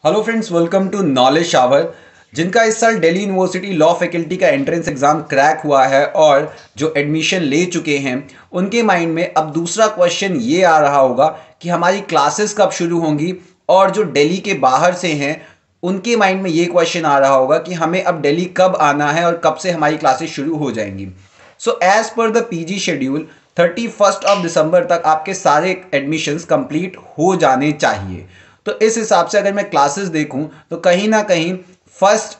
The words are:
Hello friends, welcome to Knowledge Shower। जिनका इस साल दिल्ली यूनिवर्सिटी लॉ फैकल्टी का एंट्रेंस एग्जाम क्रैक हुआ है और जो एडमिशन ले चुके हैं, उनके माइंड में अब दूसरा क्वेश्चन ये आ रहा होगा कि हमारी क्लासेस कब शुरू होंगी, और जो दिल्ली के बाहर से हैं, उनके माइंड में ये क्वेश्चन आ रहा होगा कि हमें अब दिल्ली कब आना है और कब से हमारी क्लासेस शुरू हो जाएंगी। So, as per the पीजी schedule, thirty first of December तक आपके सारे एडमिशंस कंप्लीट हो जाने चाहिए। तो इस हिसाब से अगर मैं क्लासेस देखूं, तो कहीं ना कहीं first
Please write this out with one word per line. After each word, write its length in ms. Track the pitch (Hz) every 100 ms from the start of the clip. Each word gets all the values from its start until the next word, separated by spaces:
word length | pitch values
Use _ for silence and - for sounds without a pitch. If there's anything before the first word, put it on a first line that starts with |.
Hello 180 | 151 196 214
friends, 240 | 226 -
welcome 360 | 170 170 190 190
to 140 | 202
Knowledge 460 | 180 131 127 151 165
Shower। 340 | 156 127 139 165 - - _ _
जिनका 300 | 139 175 226
इस 160 | 226 214
साल 160 | 226 220
दिल्ली 260 | 165 175
यूनिवर्सिटी 520 | 202 190 185 185 196
लॉ 200 | 170 156
फैकल्टी 440 | 175 175 175 160 180
का 100 | 185
एंट्रेंस 400 | 139 139 165 165
एग्जाम 340 | 143 143 156
क्रैक 400 | - 135 143 156 147
हुआ 200 | 139 131
है 200 | 135 147
और 480 | - 156 139 - - - -
जो 160 | 156 143
एडमिशन 440 | 147 156 156 190
ले 240 | 156 147 175
चुके 320 | 170 156 143
हैं, 320 | 139 127 147 - -
उनके 320 | 180 196 233
माइंड 300 | 220 180 165
में 200 | 160 175
अब 180 | - 156
दूसरा 360 | 151 170 208 185
क्वेश्चन 480 | 175 175 170 196 165
ये 280 | 113 165
आ 160 | 185 160
रहा 180 | 143 143
होगा 300 | 131 120 151 - - _
कि 80 | 170
हमारी 320 | 170 175 196
क्लासेस 540 | - 160 143 - 214 208
कब 140 | 190
शुरू 280 | - 175 170
होंगी, 340 | 160 151 160 180 - _ -
और 220 | 185 190
जो 120 | 190
दिल्ली 340 | 190 135 147 185
के 160 | 208
बाहर 400 | 170 131 127 175
से 140 | 175 180
हैं, 400 | 151 143 160 - _ _ _
उनके 320 | 180 196 190 226
माइंड 260 | 196 190
में 80 | 190
ये 160 | 160 170
क्वेश्चन 400 | 175 165 175 160
आ 120 | 139
रहा 160 | 135 135
होगा 220 | 131 160
कि 160 | 165
हमें 300 | 175 160 185
अब 180 | 180 170
दिल्ली 240 | 143 160 180 -
कब 200 | 185 185
आना 300 | 147 143 147
है 140 | 156 170
और 160 | 165
कब 120 | 160 156
से 160 | 185
हमारी 260 | 165 147 156
क्लासेस 320 | 160 - 160
शुरू 260 | - 139 156
हो 160 | 143
जाएंगी। 360 | 110 101 98 95 90 _ _ - _
So, 120 | - -
as 220 | 180 208 220
per 200 | - 226
the 120 | 226
पीजी 380 | - 165 165 196
schedule, 420 | 185 151 131 139 156 - _ -
thirty 300 | 175 175 233 -
first 280 | 196 190 -
of 160 | 196 170
December 340 | 170 156 180 170
तक 140 | 170 156
आपके 280 | 156 -
सारे 480 | 185 165 147 180 185 -
एडमिशंस 520 | 143 139 156 - 156 165
कंप्लीट 520 | 151 131 147 185 -
हो 380 | - - 165 185
जाने 360 | 151 131 147
चाहिए। 540 | 147 131 101 98 87 - - - _ -
तो 140 | -
इस 180 | 220 226
हिसाब 300 | 214 190 165
से 100 | 208
अगर 160 | 196
मैं 160 | 202 196
क्लासेस 380 | 151 143 190 196
देखूं, 400 | 160 147 127 156 - _
तो 80 | 165
कहीं 320 | 185 180 214
ना 120 | 220
कहीं 340 | 208 170 165 185 - _ _ -
first 360 | 190 214 -